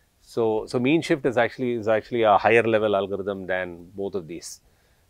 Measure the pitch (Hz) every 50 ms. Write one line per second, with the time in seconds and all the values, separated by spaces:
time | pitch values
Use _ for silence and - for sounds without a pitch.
0 | _ _ _ _ _ - - 123 113 110 110 107 101 - - 123 120 135 160 165
1 | - - 170 139 - 135 107 120 117 107 - - 131 120 120 113 101 110 110 107
2 | - - 123 117 110 107 98 - - 107 113 117 110 117 110 107 110 107 98 98
3 | 101 95 101 95 92 101 98 98 92 90 92 92 92 90 85 85 87 90 98 98
4 | 98 95 98 95 80 80 85 - - - - - _ _ _ _ _ _ _ _
5 | _